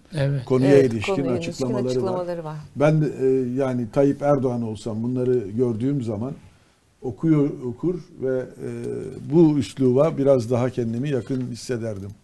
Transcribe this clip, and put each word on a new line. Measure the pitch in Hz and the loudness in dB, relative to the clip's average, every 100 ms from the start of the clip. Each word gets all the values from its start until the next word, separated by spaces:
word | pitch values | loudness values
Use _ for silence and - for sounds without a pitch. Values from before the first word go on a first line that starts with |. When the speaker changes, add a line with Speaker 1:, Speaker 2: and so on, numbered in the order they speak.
| _ | _
Speaker 1:
Evet. | 156 139 139 | -4 -2 -2
Speaker 2:
konuya | 120 127 135 | 0 2 6
Speaker 3:
Evet, | 139 135 | 6 6
Speaker 2:
ilişkin | 113 101 | 2 -2
Speaker 3:
konuya | 190 139 - | -2 -2 -2
ilişkin | - | -4
Speaker 2:
açıklamaları | - 131 127 | -4 -4 -2
var. | 127 | -2
Speaker 3:
açıklamaları | 127 190 185 175 170 | -2 -2 -2 -4 -6
var. | 156 156 - 123 | -8 -10 -10 0
Speaker 2:
Ben | 147 156 | 4 4
de, | 147 110 | 2 0
e, | 131 131 123 | 2 2 0
yani, | 127 135 123 117 | -2 -2 -2 -2
Tayyip | - 143 139 | 2 2 2
Erdoğan | 143 143 127 120 | 2 2 2 -2
olsam | 113 110 120 110 | -4 -6 -6 -4
bunları | 117 127 127 127 | -2 0 2 0
gördüğüm | 98 107 123 110 127 143 | 0 0 0 0 -2 -2
zaman | 113 104 123 - - _ _ _ _ _ | -2 -4 -6 -10 -16 _ _ _ _ _
okuyor, | 131 - 160 151 143 143 | -12 -2 2 4 2 -2
okur | 127 117 160 180 - - | -10 -6 -4 -4 -8 -8
ve, | 131 131 | -4 -2
e, | 123 - 127 120 120 120 104 - 127 | -4 -10 -10 -8 -8 -8 -8 -10 0
bu | 151 160 147 | 6 6 6
üsluba | - - 131 123 156 147 | -2 0 2 4 4 2
biraz | 139 135 113 | 4 4 2
daha | 123 127 | 0 0
kendimi | 123 117 117 143 | -2 -4 -2 -2
yakın | 131 117 131 123 | -4 -4 -4 -6
hissederdim. | 117 - 120 113 101 101 - | -8 -8 -6 -6 -8 -12 -16